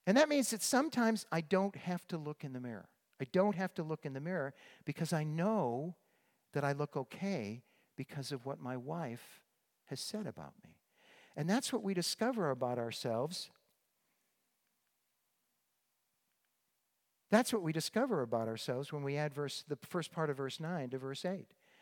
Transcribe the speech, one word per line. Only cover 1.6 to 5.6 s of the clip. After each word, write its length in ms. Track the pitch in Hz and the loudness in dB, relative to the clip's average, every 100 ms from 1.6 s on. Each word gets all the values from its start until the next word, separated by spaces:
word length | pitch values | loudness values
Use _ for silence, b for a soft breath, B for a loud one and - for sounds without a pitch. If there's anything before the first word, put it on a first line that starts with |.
| 196 151 | 2 -2
have 320 | 180 175 - | -4 -4 -4
to 100 | 165 | -6
look 260 | 151 147 | -6 -6
in 100 | 143 | -6
the 60 | 127 | -6
mirror. 300 | 123 104 - _ _ - | -6 -8 -12 _ _ -8
I 40 | 135 | 2
don't 300 | 180 208 180 | 4 6 4
have 200 | 185 - | -2 -2
to 80 | |
look 240 | 156 156 143 | -4 -4 -4
in 60 | |
the 60 | 135 | -6
mirror 360 | 160 180 139 - B B B | -4 -2 -2 -6 B B B
because 280 | - 165 | -2 0
I 100 | 160 | 2
know 680 | 151 156 196 220 | 2 2 2 4